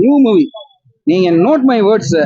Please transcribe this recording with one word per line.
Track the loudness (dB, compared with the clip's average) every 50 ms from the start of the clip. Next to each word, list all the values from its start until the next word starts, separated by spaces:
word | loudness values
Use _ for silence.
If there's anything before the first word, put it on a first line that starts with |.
| 2
new | 2 2 2 2 2
movie. | 2 0 0 -2 -6 -14 -20 -20 _ _ _ _ _ _ _ -4
நீங்க | -2 0 0 0 0 0 0
note | 0 0 0 0 0
my | 0 0 0 0
words, | 0 -2 -2 -2 -2 -2 -2